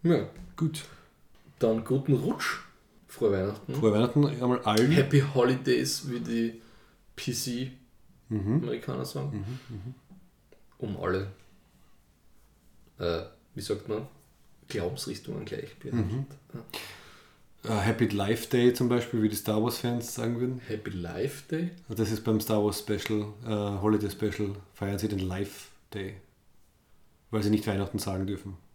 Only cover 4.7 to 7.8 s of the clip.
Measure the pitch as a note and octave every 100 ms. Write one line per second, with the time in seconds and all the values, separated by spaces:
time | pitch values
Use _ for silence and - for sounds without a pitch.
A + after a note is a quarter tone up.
4.7 | G#2+ B2+ E3 C3+ C#3+ C3+ C3 B2 B2+ -
5.7 | B2 C3 - C#3+ A#2+ A#2 A#2 A#2 A2+ -
6.7 | - - _ _ - - A#2+ - A#2+ C3
7.7 | -